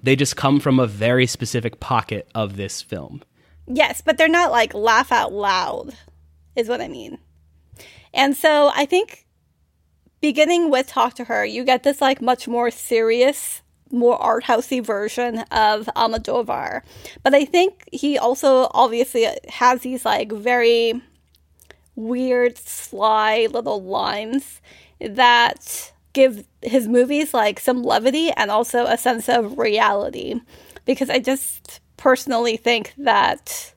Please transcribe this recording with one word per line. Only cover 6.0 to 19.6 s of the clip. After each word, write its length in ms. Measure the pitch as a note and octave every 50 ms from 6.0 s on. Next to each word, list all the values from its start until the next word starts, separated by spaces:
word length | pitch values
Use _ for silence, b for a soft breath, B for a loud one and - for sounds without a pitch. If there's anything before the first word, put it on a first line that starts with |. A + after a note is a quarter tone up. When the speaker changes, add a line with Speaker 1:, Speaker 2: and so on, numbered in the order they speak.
| - - _ _ _ _ _ _ _ _ _
Speaker 2:
is 120 | C4+ A#3 G#3+
what 140 | A#3+ -
I 60 | B3+ -
mean. 320 | - B3 A2 - - - _ _ _ _ _ _ _ _ _ _ B B B B B B B B B
And 200 | - C4+ C#4 C#4+
so 360 | - - D#4 D4+ D4 D4 C#4+ -
I 120 | - D4
think 420 | C#4 - F4+ A4 - - - _ _ _ _ _ _ _ _ _ _ _ _ _ _ _ _ _ _ _ _
beginning 480 | - D4+ B3+ D4+ D4+ D4+ F4 F4 E4+ D#4+
with 180 | D4 E4 C4+ -
Talk 280 | - C4+ A#3 B3 -
to 80 | - B3
Her, 200 | - A3+ G#3+ G#3
you 200 | G#3+ G#3+ A3+ B3
get 180 | C4+ C4 B3 -
this, 160 | C#4+ C#4 -
like, 220 | C#4+ C4+ C#4 C4+
much 260 | A#3+ A#3+ B3+ A#3+ - -
more 220 | A#3 A#3+ A#3+ A#3+
serious, 920 | A3+ - - - A#3 A3+ A3+ A3+ A3+ A#3+ B3 C4+ C#4+ - - - - - _ _ _ _ _ _
more 320 | - A#3+ A#3+ A#3+ A#3+ -
art 220 | - - A3 A3+ B3+
housey 400 | - B3 A3 B3 - C#4+ B3+ A3+
version 560 | A3 G#3+ G3 G#3 A3 - - B3 A#3+ A3+ A3+ A3 _
of 380 | - A3+ A3 G#3+ G#3+ G#3+ A3 - -
Almodovar. 880 | - A3+ A3+ A3 G#3+ A3 - - B3 A3+ - - - - - - - B B B B B B B B -
But 100 | C#4 C4+
I 100 | C#4+ C#4
think 460 | C4+ - F4 F4+ F#4+ - _ - -
he 280 | - C4 - D4 C#4+ -
also 500 | - A#3 C4 - - C#4 C4 B3+ C4 - -
obviously 540 | - B3 A#3+ A3 A#3 C4 C4 - B3 A3+ G#3+ - - - -
has 320 | - -